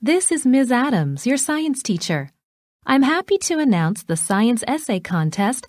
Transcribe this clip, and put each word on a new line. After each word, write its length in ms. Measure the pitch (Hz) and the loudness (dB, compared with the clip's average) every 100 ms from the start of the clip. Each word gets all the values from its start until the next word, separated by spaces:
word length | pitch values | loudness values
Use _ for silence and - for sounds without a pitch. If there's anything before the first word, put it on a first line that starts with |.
This 280 | 220 359 370 | 0 2 0
is 160 | 330 254 | 0 2
Miz 240 | 262 247 | 4 4
Adams, 560 | 247 277 208 143 139 240 | 2 2 0 0 -2 0
your 120 | 277 | 0
science 440 | - 302 311 262 | 0 -2 -2 -2
teacher. 480 | - 175 - 156 135 _ _ _ _ _ - | -2 -4 -2 -4 -4 _ _ _ _ _ 0
I'm 180 | 269 | 2
happy 340 | 269 330 370 392 | 2 0 0 -2
to 200 | - 320 | 0 0
announce 460 | 294 180 160 208 | 2 2 0 -2
the 140 | - 165 | -4 -4
science 480 | - 196 226 226 - | 0 2 2 0 -2
essay 320 | 302 - 190 | -4 -2 -4
contest 640 | - 175 156 180 202 262 | -2 -2 0 0 -2 -2